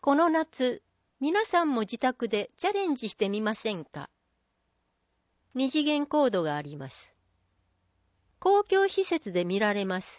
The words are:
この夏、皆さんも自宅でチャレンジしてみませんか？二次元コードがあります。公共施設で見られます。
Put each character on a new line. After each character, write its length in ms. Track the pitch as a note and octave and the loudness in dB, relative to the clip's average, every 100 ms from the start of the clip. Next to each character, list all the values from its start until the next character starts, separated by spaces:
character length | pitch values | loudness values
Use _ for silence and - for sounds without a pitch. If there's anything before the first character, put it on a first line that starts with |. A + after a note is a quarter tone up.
こ 140 | - C#4+ | 2 4
の 140 | E4+ | 4
夏、 520 | D#4+ D#4+ - B3+ A#3 _ _ _ _ | 2 0 -2 -2 -2 _ _ _ _
皆 240 | C#4 G4 A4 | 0 0 2
さ 180 | F4 | 2
ん 100 | D#4+ | 2
も 80 | B3 | 0
自 180 | G#3+ A#3 | -2 -2
宅 280 | B3+ B3 A3+ | -2 -2 -2
で 220 | G#3 - _ | -2 -4 _
チ 100 | F#4 | -2
ャ 60 | |
レ 140 | G4 F#4+ | 0 -2
ン 80 | C4+ | -2
ジ 120 | G#3+ | -6
し 60 | |
て 160 | - G3 | -2 -2
み 100 | G#3 | 0
ま 160 | G#3+ G#3+ | -2 -4
せ 160 | A3 | -4
ん 140 | F#3+ D3 | -6 -8
か？ 240 | D3 - _ _ _ _ _ _ _ _ _ _ _ _ _ _ | -12 -14 _ _ _ _ _ _ _ _ _ _ _ _ _ _
二 160 | B3+ C4+ | -4 -2
次 140 | D4+ | 0
元 220 | D4 D4 C#4+ | 0 -2 0
コ 180 | D4+ C4+ | 0 2
ー 40 | |
ド 120 | G3 | 0
が 120 | D#3 D3 | -2 -4
あ 40 | |
り 140 | D3 D3 | -6 -12
ま 140 | C3+ | -14
す。 220 | - - _ _ _ _ _ _ _ _ _ _ _ _ _ | -16 -20 _ _ _ _ _ _ _ _ _ _ _ _ _
公 200 | F#4 G4+ | 2 2
共 240 | G4+ F#4+ G4 | 4 2 2
施 180 | G4 F#4+ | 0 -2
設 260 | E4+ G#3 | -2 0
で 140 | F3 F3 | -2 0
見 140 | G3 | 0
ら 120 | G#3+ | 0
れ 140 | G3+ F#3+ | 0 -2
ま 160 | F#3 | -4
す。 60 | - | -8